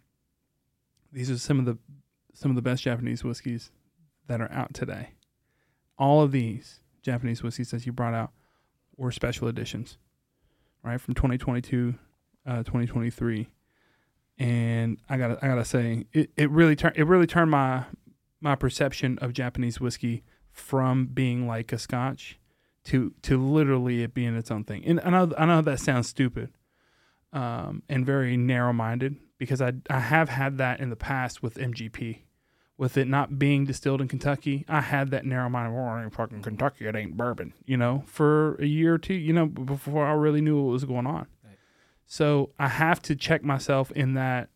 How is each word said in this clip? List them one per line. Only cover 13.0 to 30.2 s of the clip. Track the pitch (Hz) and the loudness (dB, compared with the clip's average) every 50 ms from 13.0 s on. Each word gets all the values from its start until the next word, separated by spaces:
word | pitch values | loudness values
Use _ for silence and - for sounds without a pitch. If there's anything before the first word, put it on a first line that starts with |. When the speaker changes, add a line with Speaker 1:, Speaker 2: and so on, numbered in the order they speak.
| 113 120 - - 123 120 113 107 113 - _ _ _ _ _ _ _ _ _ _ _ _ _ _ _ _ _ | -2 -2 -2 -2 -2 -2 -2 -2 -6 -8 _ _ _ _ _ _ _ _ _ _ _ _ _ _ _ _ _
Speaker 1:
And | - 127 120 120 117 117 117 117 113 117 113 113 - _ - | -4 -2 0 2 2 2 0 0 0 0 0 -2 -4 _ -4
I | 135 | -2
gotta, | 127 127 117 113 - | -2 0 -2 -2 -2
I | - | 0
gotta | 135 127 120 113 | 0 0 0 0
say, | - - 127 120 117 113 113 101 - | 0 0 0 0 0 -2 -2 -4 0
it, | - 156 147 - _ | 0 0 0 0 _
it | - 147 143 | 0 0 4
really | 151 160 170 160 151 | 6 6 6 6 6
tur-, | 151 - 165 - | 4 2 2 2
it | 165 151 | 2 4
really | 160 185 185 170 160 | 6 6 6 6 6
turned | - 175 170 160 | 4 4 4 6
my, | 151 139 135 131 127 131 127 - - - _ - _ _ _ _ _ _ | 4 4 4 2 0 -2 -4 -8 -12 -18 _ -20 _ _ _ _ _ _
my | 151 147 139 | -2 0 0
perception | 135 - 127 - - 147 135 - - - 127 127 - | 2 0 -2 0 0 0 -2 0 -2 -2 -2 -2 -2
of | 139 123 | -4 -4
Japanese | 123 - 127 123 - - 123 120 113 - | -4 -4 -4 -4 -2 -2 -2 -2 -2 -2
whiskey | 120 120 - - - 120 117 113 - _ _ _ _ _ | -4 -4 -4 -2 -4 -4 -4 -4 -8 _ _ _ _ _
from | _ - - - 139 135 131 131 127 131 127 | _ -20 -6 -2 0 2 2 2 2 2 0
being | 127 127 131 131 123 123 123 123 | 0 -2 0 0 0 0 0 -2
like | 117 113 113 117 - | -2 -4 -4 -4 -4
a | 127 113 | -6 -6
Scotch | - - - 120 123 135 131 - - - - - _ _ _ _ _ _ _ _ _ | -6 -6 -4 -2 -2 -4 -4 -8 -12 -18 -20 -20 _ _ _ _ _ _ _ _ _
to, | - - 131 120 - - _ | 0 0 0 0 0 -4 _
to | - - 135 127 | -2 0 0 2
literally | 131 135 147 156 156 139 135 127 123 123 123 120 | 2 2 4 4 4 4 2 2 0 0 0 -2
it | 117 117 | -2 -4
being | - 131 123 117 113 | -2 -2 -2 -2 -2
its | 117 113 - | -4 -4 -4
own | 117 107 107 | -6 -6 -6
thing. | - 107 98 - | -8 -10 -4 0
And | 151 170 170 - | 2 2 2 2
I | 185 | 2
know, | 180 185 185 170 143 - | 4 4 4 2 2 2
I | 160 | 4
know | 165 175 160 | 4 4 4
that | 156 151 135 - | 4 2 0 0
sounds | - - 131 123 117 - | 0 0 0 0 0 -2
stupid, | - - 135 123 - 113 113 - - _ _ _ _ _ _ _ _ _ _ _ _ _ _ _ - | 0 0 0 0 0 -4 -8 -10 -12 _ _ _ _ _ _ _ _ _ _ _ _ _ _ _ -8
um, | 139 127 120 117 120 - 98 107 - - - | -6 -4 -4 -6 -6 -8 -8 -10 -10 -8 -4
and | 143 131 127 | -2 -2 0
very | 139 139 139 131 123 123 123 | 0 0 0 0 0 2 2
narrow-minded | 120 127 127 123 123 123 120 117 110 113 117 123 131 139 143 - - _ _ | 2 2 2 2 2 2 2 0 0 -2 -2 -2 -4 -4 -6 -8 -14 _ _
because | - 135 - 139 131 | -10 -4 -4 -2 0
I, | 135 123 127 127 - - | 0 -2 -2 -4 -4 -4
I | 139 131 | -2 -2
have | 120 113 151 165 | 0 2 4 4